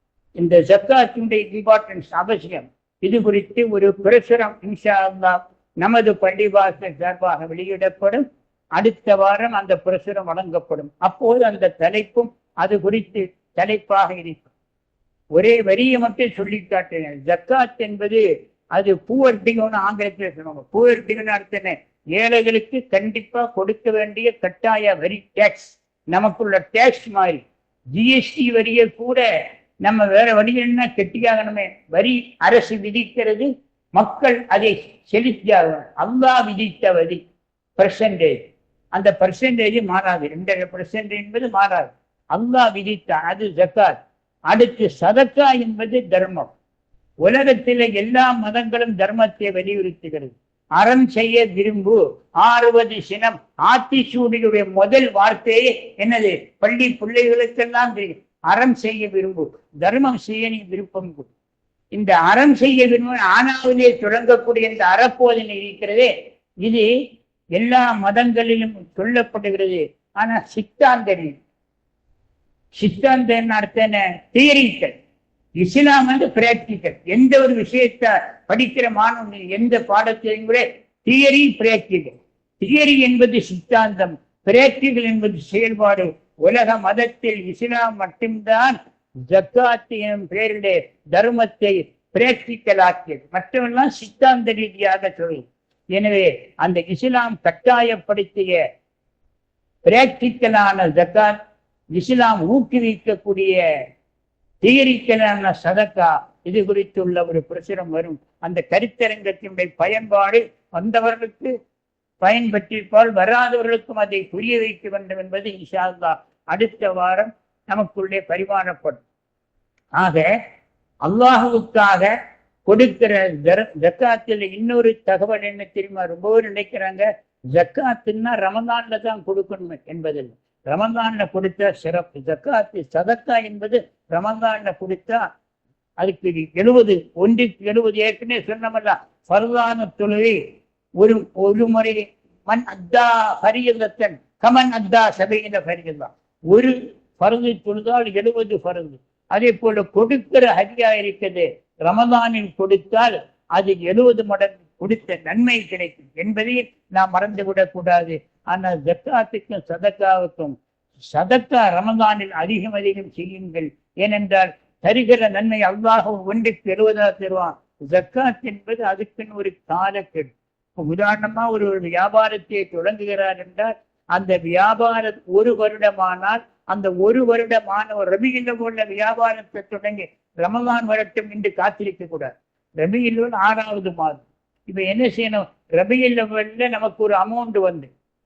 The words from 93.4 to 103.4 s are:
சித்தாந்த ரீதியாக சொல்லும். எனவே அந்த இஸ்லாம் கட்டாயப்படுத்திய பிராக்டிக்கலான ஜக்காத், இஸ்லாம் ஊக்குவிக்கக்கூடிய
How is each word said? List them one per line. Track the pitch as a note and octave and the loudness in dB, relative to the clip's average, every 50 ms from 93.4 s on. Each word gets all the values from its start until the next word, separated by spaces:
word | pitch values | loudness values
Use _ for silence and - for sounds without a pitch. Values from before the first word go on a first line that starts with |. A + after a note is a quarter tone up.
| F3+ - - B3+ B3 A#3 A#3+ B3 C#4 | -6 -4 -4 -4 -4 -2 0 0 0
சித்தாந்த | C4 - - A3+ G3+ _ - C4 C4 B3+ A#3+ A3 A3+ | 0 -2 -8 -14 -16 _ 0 2 2 2 2 0 -4
ரீதியாக | G#3+ G#3 A3 G#3 F3+ G3 G3+ F#3+ F#3+ F#3+ G3 F#3 F#3 | -4 -4 -6 -8 -6 -4 -2 -2 0 -2 -4 -6 -6
சொல்லும். | - E3+ E3 D#3 C3+ A#2+ _ _ _ _ _ _ _ _ | -8 -8 -8 -8 -10 -14 _ _ _ _ _ _ _ _
எனவே | - F#3 G3+ G#3 G#3 G3+ G3 F#3 D#3+ C3 - - _ _ | -6 -4 -2 0 0 2 2 2 2 0 -2 -8 _ _
அந்த | - D#3+ F3+ F3 F3 | -2 -2 0 0 -2
இஸ்லாம் | E3 F3+ F#3 - B3+ B3+ B3 B3 A#3+ A#3 G#3+ - - | -4 -4 -4 -4 -2 0 0 0 -2 -2 -4 -4 -4
கட்டாயப்படுத்திய | F3 - - - B3+ B3 A#3+ A#3+ A#3 A3+ F3+ - - G#3 G3+ G3 - - G3+ F#3+ F3+ F3+ E3 D3 - - _ _ _ _ _ _ _ _ _ _ _ _ _ _ _ _ _ _ _ _ _ - | -4 -2 0 2 4 4 4 4 0 -2 -4 -4 -4 -4 -4 -6 -6 -4 -6 -2 0 0 0 0 -2 -6 _ _ _ _ _ _ _ _ _ _ _ _ _ _ _ _ _ _ _ _ _ 2
பிராக்டிக்கலான | E3+ G#3 B3 C4+ B3+ - - A#3+ B3 A#3+ - A#3+ A3 A3 G#3 G3+ G3 F#3+ F#3+ F#3 D#3+ | 2 4 4 4 2 0 -2 -4 -4 -2 -2 0 0 2 2 2 2 2 0 0 0
ஜக்காத், | D3 F3 F3 F3 F3 G#3+ G#3+ G#3 G#3 G#3 - _ _ _ _ _ _ _ _ | 2 2 0 2 2 2 2 2 2 -2 -8 _ _ _ _ _ _ _ _
இஸ்லாம் | - D#3 F3+ F3+ B3 B3+ B3 A#3+ A3+ A3 F#3+ D#3+ F3+ | -8 -6 -4 -2 0 2 2 2 2 2 0 0 0
ஊக்குவிக்கக்கூடிய | A#3+ C#4 A3 - - B3 A#3 A3+ G#3+ E3+ - A3 G#3 G3 - G3+ G3 F#3+ | 0 0 0 0 -2 -2 0 -2 -4 -4 -4 -6 -6 -4 -4 -4 -4 -2